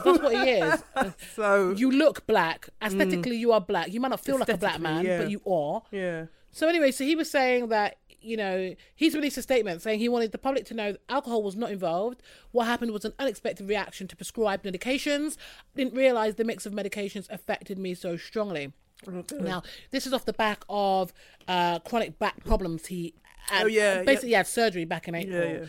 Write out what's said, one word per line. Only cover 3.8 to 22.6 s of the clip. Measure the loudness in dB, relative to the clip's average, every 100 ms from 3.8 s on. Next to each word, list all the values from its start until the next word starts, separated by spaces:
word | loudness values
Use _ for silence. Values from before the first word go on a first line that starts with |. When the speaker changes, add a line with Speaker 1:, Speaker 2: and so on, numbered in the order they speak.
| -2
Speaker 1:
You | -2
might | -2
not | -2
feel | 0 0
like | 2
a | 0
black | 0 0
Speaker 2:
Aesthetically, | -2
Speaker 1:
man, | 0
Speaker 2:
yeah. | 0 0
Speaker 1:
but | -2
you | -4 -2
are. | 0 0 -4 -6
Speaker 2:
Yeah. | -6 -4 -6 -10 _ _
Speaker 1:
So | -2 2
anyway, | 4 2
so | 2
he | 0 0
was | 0
saying | 0 2 2 2
that, | 0 0 -4 _ _
you | -8 -4
know, | -2 -2 -4 -8 _
he's | 0 0 2
released | -2 -2
a |
statement | 0 0 0 -4
saying | -4 0
he | 0
wanted | 0 -2
the | -4
public | -2 -2 -4
to |
know | -6 -6
that | -6 -4
alcohol | -4 -2 -2
was | -2 -4
not | -6
involved. | -2 -2 0 -2 -6 -16 -20 -4
What | 0 0
happened | 0 -2
was | -4
an | -6 -4
unexpected | -4 -4 -6 -6 -4
reaction | -2 -4 -10 -14
to | -14
prescribed | -8 -2 0 0
medications. | -4 -6 -4 -2 0 -2 -2 -8 -16 -20 _
Didn't | -4 -2
realise | 2 4 4 0 -2
the |
mix | -4 -4 -8
of |
medications | -6 -6 -6 -8 -8 -12
affected | -10 -6 -6 -8 -8
me | -8
so | -6 -6 -8
strongly. | -6 -6 -4 -6 -8 -12 _ _ -14
Speaker 2:
Okay. | -12 -10 -6
Speaker 1:
Now, | -4 -6 -8 -18 -8
this | -8 -4
is |
off | -4
the | -4
back | -2 -2 -2 -4
of, | 0 2 2 0 -8 -20 -12 -2
uh, | 0 2 0
chronic | -2 -2 -2 -2
back | -4 -2
problems. | 0 0